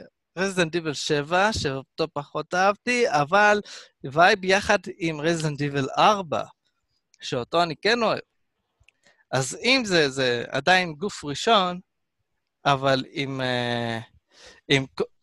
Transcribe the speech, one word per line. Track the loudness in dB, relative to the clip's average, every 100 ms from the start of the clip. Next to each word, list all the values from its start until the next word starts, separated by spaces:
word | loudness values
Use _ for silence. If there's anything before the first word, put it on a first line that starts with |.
| -14 _ _ -6
Resident | -4 -2 -2 -2
Evil | -4
שבע, | -4 -2 -2 0 2 2
שאותו | 0 -4 -6 -8 -8 -6
פחות | -6 -8 -8 -4
אהבתי, | 0 2 0 0 0 2
אבל | 2 2 4 6 4 0 -14 -20 _
וייב | -4 4 4 4
יחד | 2 2 4 0 -2 -6
עם | -6 -2
Resident | -2 0 -2 -2
Evil | -4 -2 -2 2
ארבע, | 4 2 -2 -6 -6 _ _ _ _ _ _ _
שאותו | -8 -6 -2 0
אני | 0 -2
כן | -2 0
אוהב. | 0 -2 -6 _ _ _ _ _ _ _ _ _ _
אז | -4 -2 -4
אם | 0 0
זה, | 2 2 2
זה | 0 -2 -2 -4
עדיין | -4 2 2 2
גוף | -6 -8 -8
ראשון, | -8 -4 2 2 2 -4 -12 _ _ _ _ _ _ _
אבל | 0 0 2 0 -2
עם, | -6 -6 -4
אה, | -2 -2 -2 -4 -4 -6 -10 _ _ _ -20 -12 -2
עם | 0 0 -6
כ-, | -8 _